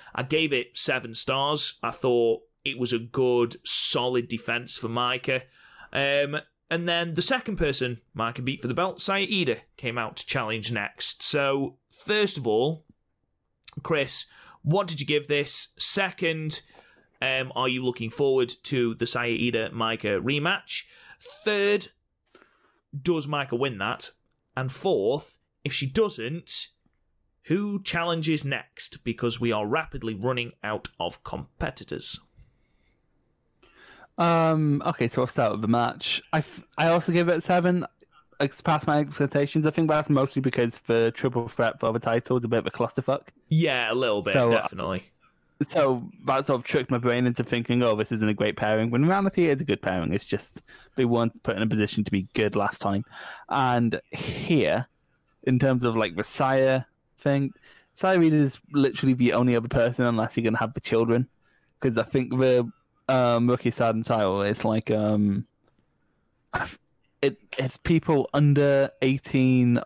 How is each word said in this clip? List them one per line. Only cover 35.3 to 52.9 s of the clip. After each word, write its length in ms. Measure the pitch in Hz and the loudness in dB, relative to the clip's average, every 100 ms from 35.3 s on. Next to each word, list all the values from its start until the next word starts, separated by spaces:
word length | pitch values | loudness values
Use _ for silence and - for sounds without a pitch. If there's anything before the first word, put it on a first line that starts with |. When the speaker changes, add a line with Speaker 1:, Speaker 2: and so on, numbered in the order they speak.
| - 113 | 2 0
Speaker 2:
with 100 | 101 | 2
the 60 | 107 | 2
match. 540 | 120 117 - - - - | 2 0 -2 -4 -6 -4
I, 60 | 160 | -4
f-, 260 | - - - - | -4 -10 -12 0
I 100 | 160 | 2
also 240 | 170 165 | 2 2
gave 160 | 170 170 | 2 2
it 100 | 165 | 0
a 40 | |
seven. 440 | - 180 175 180 - _ _ _ _ - | 2 2 2 0 -2 _ _ _ _ -4
It's 220 | 143 - | -4 -2
past 260 | - 151 - | 0 0 2
my 120 | 147 | 0
expectations. 640 | 147 147 143 147 143 160 156 | 0 0 0 0 0 2 0
I 40 | |
think 180 | 151 160 | 2 2
that's 200 | 151 147 | 2 2
mostly 320 | 143 135 - | 2 2 0
because 360 | 127 127 120 - - | -2 2 0 0 0
the 240 | 117 113 - | 2 2 2
triple 320 | 135 123 117 | -2 -2 -4
threat 300 | - 117 - | -2 -2 0
for 120 | 113 | -2
the 80 | 113 | -2
title 380 | - 117 - 127 | 0 -2 0 -2
is 60 | 117 | 0
a 20 | |
bit 120 | 117 | -2
of 80 | 117 | -2
a 40 | |
clusterfuck. 560 | - 117 - 127 139 - - - | -2 -4 -2 -2 -2 -6 -20 -2
Speaker 1:
Yeah, 420 | 160 160 127 117 | 0 2 0 0
a 20 | |
little 280 | 117 127 104 | 0 0 0
bit, 100 | 101 | 2
Speaker 2:
So, 220 | 131 120 | 2 4
uh, 80 | 113 | 2
Speaker 1:
definitely. 500 | - 92 90 95 - _ _ _ _ - 143 | 0 -6 -6 -6 -8 _ _ _ _ -8 -2
Speaker 2:
so 420 | 175 139 127 - - 139 | 2 2 2 -4 -8 -2
that 200 | 135 139 | 0 2
sort 160 | 131 | 0
of 40 | - | 0
tricked 260 | 151 127 | -2 0
my 60 | 123 | 0
brain 280 | 123 120 123 | 2 2 2
into 180 | 120 | 0
thinking, 400 | 120 120 113 120 | -2 -2 0 2
"Oh, 120 | 120 107 | 2 2
this 160 | 110 | 0
isn't 160 | 113 107 | 0 0
a 60 | |
great 220 | 104 107 - | 2 0 0
pairing." 340 | 107 110 113 | 0 0 2
When 140 | 120 | 2
in 60 | 156 | 2
reality, 400 | 190 196 185 170 | 2 0 2 2
it 60 | 143 | 2
is 60 | |
a 40 | 143 | 0
good 160 | 98 | -2
pairing. 320 | - 92 80 | -2 -2 0
It's 120 | 95 - | -2 -4
just 360 | - - - - - - - | -6 -8 -20 -20 -20 -10 -2
they 100 | 123 | 0
weren't 380 | 117 117 - | 2 0 -2
put 140 | - 101 | -4 -2
in 40 | |
a 60 | 110 | 0
position 380 | 107 104 - 104 | 2 0 0 -2
to 60 | |
be 160 | 101 95 | -2 -2
good 220 | - 107 104 | -2 0 0
last 240 | 101 - | -2 -2
time. 240 | 104 | -2